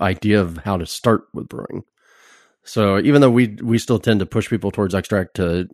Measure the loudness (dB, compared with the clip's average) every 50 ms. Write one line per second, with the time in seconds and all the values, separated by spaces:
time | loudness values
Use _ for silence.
0 | -2 -2 -2 -2 0 2 2 2 2 0 -4 -8 -6 -4 -4 -4 -4 -8 -10 -4
1 | 0 2 2 0 0 _ -14 -14 -14 -12 -12 -14 -12 -12 -12 -12 -14 _ _ _
2 | _ _ _ _ _ _ _ _ _ _ _ _ _ -6 -2 0 2 2 2 2
3 | 4 4 6 6 6 6 6 4 2 0 -2 -6 -4 -2 -2 0 0 0 -2 0
4 | 2 2 2 2 0 -2 -2 -4 -4 -2 -4 -4 -4 -4 -2 -2 -2 -2 -2 -2
5 | -2 -2 -2 -2 -2 -4 -4 -4 -2 0 0 -2 -4 -4